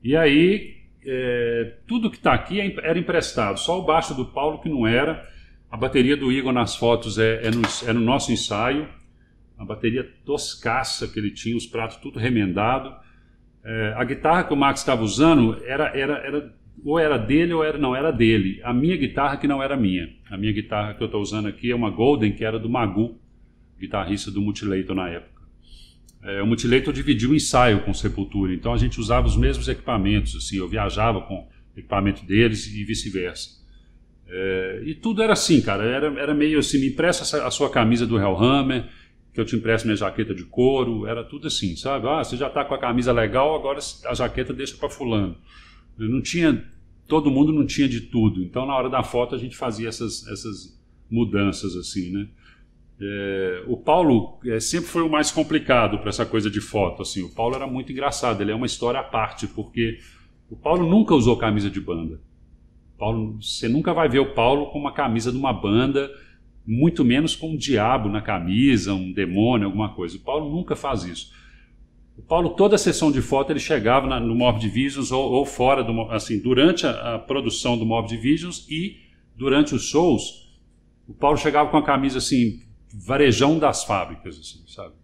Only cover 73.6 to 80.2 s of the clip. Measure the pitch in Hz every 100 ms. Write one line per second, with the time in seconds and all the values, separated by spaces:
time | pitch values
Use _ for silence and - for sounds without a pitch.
73.6 | - 151 107 131 131 127 117 117 123 113
74.6 | 110 101 139 139 117 131 131 123 139 -
75.6 | 127 135 113 117 110 110 - 107 120 127
76.6 | 320 - 151 107 117 110 - 135 117 -
77.6 | 123 120 110 113 107 110 120 156 175 160
78.6 | - 156 190 - _ _ _ - 135 139
79.6 | 147 123 - 143 175 117